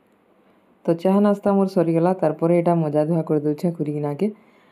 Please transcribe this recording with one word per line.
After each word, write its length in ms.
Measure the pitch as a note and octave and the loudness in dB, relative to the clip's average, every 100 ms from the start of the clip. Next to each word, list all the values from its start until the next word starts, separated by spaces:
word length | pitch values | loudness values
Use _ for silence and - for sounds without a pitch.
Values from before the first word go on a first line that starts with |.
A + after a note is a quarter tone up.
| _ _ _ _ _ _ _ _ | _ _ _ _ _ _ _ _
ତ 80 | - | -4
ଚାହା 260 | E3 F#3+ G3 | -2 2 2
ନାସ୍ତା 320 | G#3 G3+ G3+ | 2 2 0
ମୋର 160 | G3 F#3+ | 0 0
ସରିଗଲା, 420 | F#3+ E3 E3 F3 | 0 2 2 0
ତାରପରେ 420 | F#3 D#3 D3+ E3 F3 | 0 -2 0 0 2
ଏଇଟା 180 | F3 | 2
ମଜା 280 | E3+ D#3 D3+ | 0 0 0
ଧୁଆ 180 | D3+ E3+ | 0 -2
କରିଦେଉଛେ 480 | D#3+ D#3 D3 D3 F3+ | 0 -2 -2 -2 -4
ଖୁରିଗିନାକେ। 540 | E3+ D3+ D3+ D3 C#3+ A3 G#3+ _ _ _ | -4 -6 -4 -6 -4 -4 -6 _ _ _